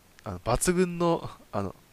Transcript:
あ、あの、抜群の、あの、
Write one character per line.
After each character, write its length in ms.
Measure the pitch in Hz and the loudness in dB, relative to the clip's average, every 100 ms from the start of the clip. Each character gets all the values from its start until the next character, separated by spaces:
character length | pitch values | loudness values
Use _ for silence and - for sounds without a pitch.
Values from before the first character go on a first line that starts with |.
| - - | -20 -16
あ、 60 | 107 | -12
あ 20 | |
の、 80 | 90 | -8
抜 320 | - 120 - | -2 0 2
群 260 | 175 180 170 | 2 2 2
の、 300 | 170 165 - - - | 0 0 -2 -14 -10
あ 100 | 104 | -4
の、 120 | 98 - - | -4 -6 -18